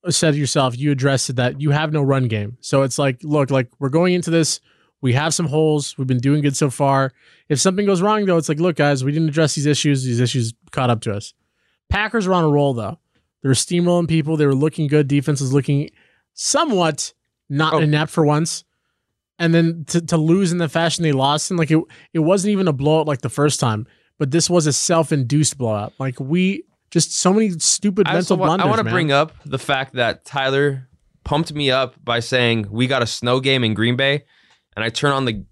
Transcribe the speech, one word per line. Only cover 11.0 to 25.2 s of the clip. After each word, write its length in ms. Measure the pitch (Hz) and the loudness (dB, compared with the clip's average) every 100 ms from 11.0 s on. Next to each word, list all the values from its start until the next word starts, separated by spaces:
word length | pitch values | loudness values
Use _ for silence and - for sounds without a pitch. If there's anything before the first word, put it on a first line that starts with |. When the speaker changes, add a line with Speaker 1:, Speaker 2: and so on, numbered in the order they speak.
Speaker 1:
to 100 | 113 | -2
us. 200 | 101 - _ _ _ _ _ _ | -8 -10 _ _ _ _ _ _
Packers 380 | 196 214 233 185 | -2 0 0 2
were 80 | |
on 100 | 185 | 2
a 40 | 160 | 4
roll, 240 | 147 143 | 4 2
though. 240 | 120 104 165 _ _ _ _ | 0 -6 -10 _ _ _ _
They 60 | 135 | 0
were 60 | |
steamrolling 540 | 131 - 175 175 175 170 | 0 0 0 2 2 2
people. 280 | 160 151 160 | 0 0 0
They 100 | 143 | 2
were 80 | 135 | 2
looking 300 | 156 - 147 | 0 -2 0
good. 180 | 151 143 | 0 2
Defense 340 | 143 139 139 | 0 0 -2
was 120 | 135 | 0
looking 380 | 143 131 143 143 _ _ _ _ | 0 0 -2 -2 _ _ _ _
somewhat 760 | - - 277 330 196 165 143 - _ _ _ _ | -10 -2 0 0 0 0 -2 -8 _ _ _ _
not 260 | 139 156 | -2 0
Speaker 2:
Oh. 40 | 160 | 2
Speaker 1:
inept 320 | 151 151 160 | 2 0 0
for 140 | - | 0
once. 400 | 147 147 165 - _ _ _ _ _ _ _ _ | 2 2 -2 -6 _ _ _ _ _ _ _ _
And 140 | 170 | 2
then 300 | 165 165 165 147 | 4 2 -2 -2
to, 120 | 170 | -4
to 160 | 170 165 | 0 0
lose 340 | 156 185 190 | 2 2 2
in 80 | 175 | 0
the 100 | 160 | -2
fashion 340 | 165 165 - | 0 -2 0
they 100 | 160 | 0
lost 380 | 135 135 151 - | 2 2 0 -2
in, 60 | 175 | -2
like, 140 | 156 | 2
it, 80 | 160 - - _ | 2 0 -16 _
it 60 | 165 | -2
wasn't 320 | 156 196 196 | 2 2 0
even 160 | 202 190 | 0 0
a 40 | |
blowout 340 | 135 143 160 151 | 0 2 2 0
like 140 | 139 | -4
the 80 | 127 | -6
first 320 | - 147 - | 0 0 0
time, 260 | 127 107 - _ _ _ | -2 -2 -8 _ _ _
but 120 | 143 | -2
this 180 | 160 160 | 0 2
was 180 | 175 151 | 2 2
a 60 | |
self-induced 840 | 135 - 165 156 147 | -2 0 0 2 -2